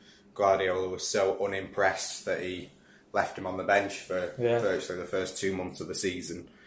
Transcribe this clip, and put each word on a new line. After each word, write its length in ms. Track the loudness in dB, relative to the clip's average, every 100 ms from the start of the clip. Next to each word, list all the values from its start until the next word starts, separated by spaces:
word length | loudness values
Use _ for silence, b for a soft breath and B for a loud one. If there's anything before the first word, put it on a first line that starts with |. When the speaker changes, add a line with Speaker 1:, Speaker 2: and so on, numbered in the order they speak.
| b b -10
Speaker 1:
Guardiola 560 | 2 4 6 2 0 -2
was 180 | -2 0
so 360 | 4 4 2 -2
unimpressed 800 | -2 -4 0 2 2 -2 -2 -2
that 160 | -2
he 300 | -2 -6 -10 b b b _
left 240 | 0 0 -4
him 80 | -6
on 120 | -2
the 60 |
bench 360 | 4 4 2 -4
for 340 | -4 -2 -2 0
Speaker 2:
Yeah. 220 | 2 2
Speaker 1:
virtually 380 | 2 0 -2 -6
the 60 | -4
first 320 | -2 0 0
two 160 | 0 -2
months 240 | -4 -6
of 60 | -2
the 80 | 0
season, 540 | 0 -2 -6 -8 -12 B